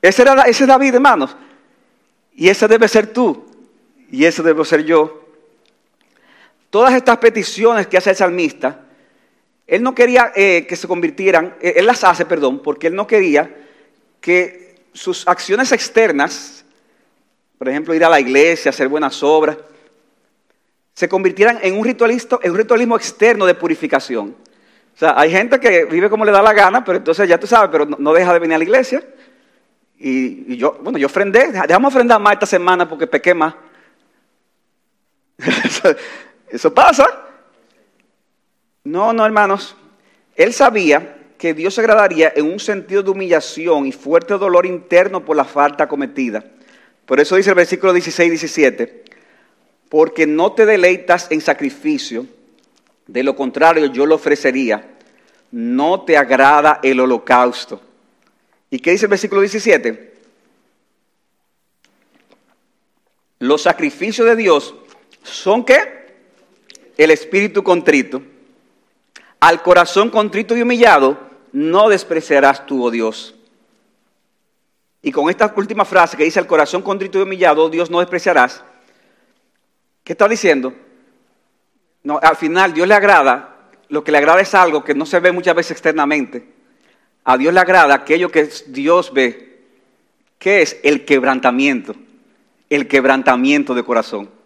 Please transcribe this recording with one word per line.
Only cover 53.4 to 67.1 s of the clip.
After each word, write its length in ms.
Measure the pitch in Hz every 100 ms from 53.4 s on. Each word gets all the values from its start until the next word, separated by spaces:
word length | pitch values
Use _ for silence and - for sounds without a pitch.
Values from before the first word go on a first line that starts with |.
| 131 135 160 165 143
yo 180 | 123 147
lo 100 | 156
ofrecería. 800 | - 147 143 131 123 104 - _ _ _ _ _ _
No 500 | 120 117 127 151 190
te 160 | 170 151
agrada 600 | 127 131 135 147 151 147
el 160 | 135 127
holocausto". 840 | 127 120 - 123 123 120 - 101 _ _ _ _ _ _ _ _ _
¿Y 100 | 131
qué 120 | 160
dice 140 | 190 208
el 40 |
versículo 320 | 196 214 196
diecisiete? 720 | 196 208 220 151 113 110 - _ _ _ _ _ _ _ _ _ _ _ _ _ _ _ _ _ _ _ _ _ _ _ _ _ _ _ _ _ _ _ _ _
"Los 240 | 127 147
sacrificios 640 | 175 165 151 - 202 226 226
de 80 | 226
Dios 400 | 202 151 - - _ _ _ _
son", 420 | - - 185 220 247
¿qué? 360 | 277 427 - - _ _ _ _ _ _ - _ -
"El 140 | 156